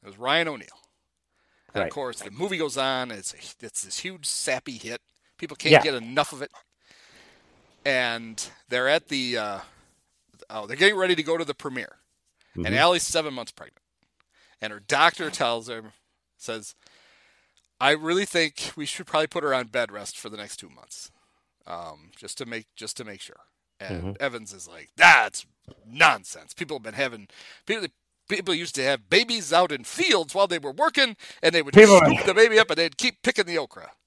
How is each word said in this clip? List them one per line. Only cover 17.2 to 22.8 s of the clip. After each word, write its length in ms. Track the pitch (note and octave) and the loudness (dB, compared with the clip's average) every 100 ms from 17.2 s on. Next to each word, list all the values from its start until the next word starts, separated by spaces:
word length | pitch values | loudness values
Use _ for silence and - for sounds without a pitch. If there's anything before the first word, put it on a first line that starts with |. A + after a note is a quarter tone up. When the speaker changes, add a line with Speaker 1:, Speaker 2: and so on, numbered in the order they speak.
| _ _ _ _ _ _ | _ _ _ _ _ _
Speaker 1:
"I 100 | C3 | 2
really 340 | D3+ D#3 F3+ | 2 0 -2
think 480 | G3+ F3 D#3+ - - | 0 0 -2 -4 -12
we 120 | - C#3+ | -10 -10
should 200 | - F#3 | -10 -4
probably 200 | D#3 D#3 | -2 -2
put 180 | - | -4
her 100 | D3 | -2
on 120 | C3 A#2+ | -2 -2
bed 260 | B2 A2+ | -4 -4
rest 260 | G2+ G2+ - | -8 -14 -14
for 100 | A2+ | -14
the 60 | G#2+ | -14
next 180 | G#2+ - | -14 -16
two 140 | F2 | -20
months, 400 | C#2 - - - _ _ _ _ _ - | -20 -20 -20 -20 _ _ _ _ _ -16
um, 440 | E2+ E2+ D2+ E2+ - | -14 -14 -18 -20 -20
just 220 | G2+ - | -18 -14
to 80 | B2+ | -12
make, 200 | A#2 A2 | -12 -14
just 220 | - | -18